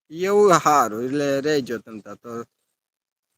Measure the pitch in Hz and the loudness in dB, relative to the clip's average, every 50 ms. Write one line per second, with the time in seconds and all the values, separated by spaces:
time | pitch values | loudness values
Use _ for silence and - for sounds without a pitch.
0 | _ _ 156 165 185 196 208 208 208 202 170 151 - 151 151 139 120 107 104 113 | _ _ -10 -6 -4 0 4 4 6 6 6 4 4 4 4 4 2 0 -2 -6
1 | 123 127 139 147 143 139 139 139 135 151 151 143 123 120 117 107 - 113 110 104 | -6 -4 -4 -4 -2 -2 -2 -2 -2 -2 -2 -2 -4 -6 -10 -10 -12 -16 -20 -18
2 | - 104 101 - - 120 117 117 113 - _ _ _ _ _ _ _ _ _ _ | -18 -18 -20 -20 -18 -14 -14 -14 -14 -16 _ _ _ _ _ _ _ _ _ _
3 | _ _ _ _ _ _ _ | _ _ _ _ _ _ _